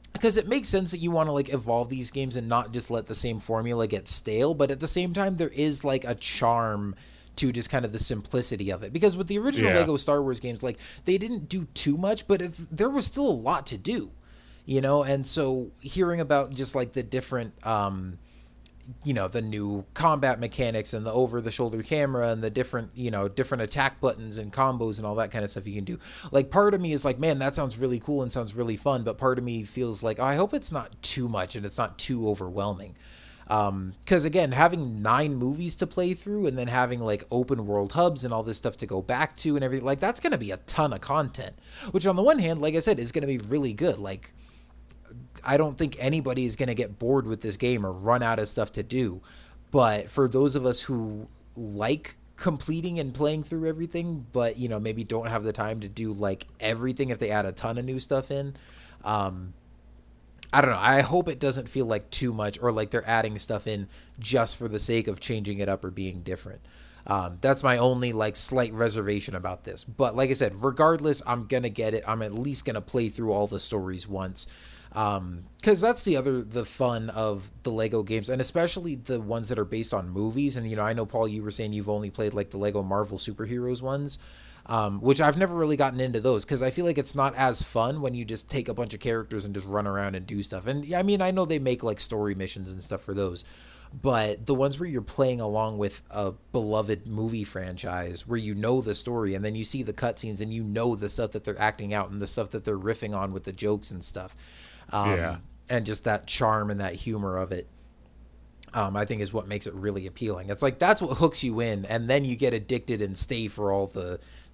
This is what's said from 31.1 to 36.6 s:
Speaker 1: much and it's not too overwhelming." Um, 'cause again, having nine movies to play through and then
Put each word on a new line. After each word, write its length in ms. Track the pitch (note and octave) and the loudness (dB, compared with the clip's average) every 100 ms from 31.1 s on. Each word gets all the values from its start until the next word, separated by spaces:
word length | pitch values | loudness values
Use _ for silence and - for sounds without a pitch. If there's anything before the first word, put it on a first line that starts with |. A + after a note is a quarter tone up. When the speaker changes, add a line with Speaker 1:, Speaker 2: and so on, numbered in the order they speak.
| C3+ A#2+ | -2 -2
Speaker 1:
much 260 | G#2 F2+ A2+ | -2 -2 -4
and 120 | G2+ | -6
it's 100 | - | -2
not 220 | A2 - | -4 -4
too 280 | - A#2+ G#2+ | -4 0 0
overwhelming." 680 | G2+ F2+ G2 G2+ F#2+ G2+ - - - - - - | 0 -2 -2 -2 -4 -8 -18 -20 -20 -20 -16 0
Um, 460 | G#2+ G2+ G2 F#2+ - - | 2 2 0 -6 -8 2
'cause 180 | F3+ D#3 | 4 4
again, 280 | F3 D3 | 4 4
having 500 | B2+ E3+ F3 B2+ G#2+ | 6 6 6 -2 -2
nine 320 | G#2+ B2+ D#3 C3 | 2 4 2 0
movies 400 | B2+ D3 F3 - | -2 -2 -6 -4
to 100 | D#3 | -2
play 280 | - F3+ F3+ | 0 0 -2
through 320 | G3+ G#3 E3+ | -4 0 0
and 100 | |
then 100 | B2+ | 0